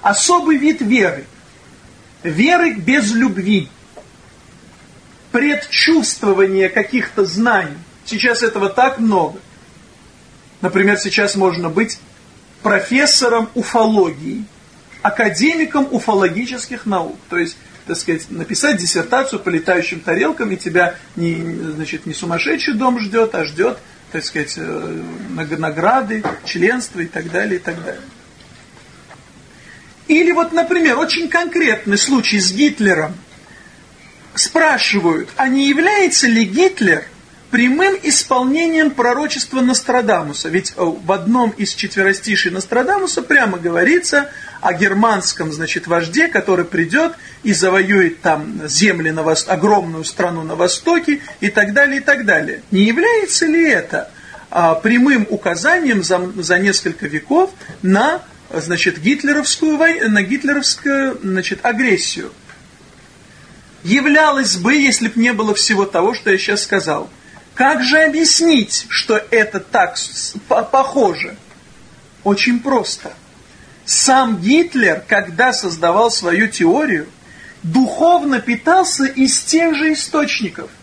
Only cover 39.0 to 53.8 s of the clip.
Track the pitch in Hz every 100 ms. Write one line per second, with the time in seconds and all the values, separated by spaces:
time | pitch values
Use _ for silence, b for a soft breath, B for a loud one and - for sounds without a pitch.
39 | 240 247 294 277 - 262 247 254 - 247
40 | 220 185 151 147 160 180 190 - 175 156
41 | 170 196 170 247 233 - 196 - 202 -
42 | 196 196 - 190 180 185 - 233 262 403
43 | 370 - 254 285 226 180 170 170 185 349
44 | 349 285 285 B B B - 170 196 196
45 | 226 202 - - 160 151 160 - 165 170
46 | 165 208 330 208 - 180 170 170 156 247
47 | 330 - B B 233 165 185 190 185 202
48 | 170 165 175 151 151 151 156 - 208 170
49 | 160 160 160 160 - 180 202 208 175 160
50 | 156 - 180 170 160 165 175 - - 339
51 | 339 285 B B 202 - 202 214 285 277
52 | 269 277 208 160 151 - - 190 214 240
53 | 427 453 403 - 330 330 320 202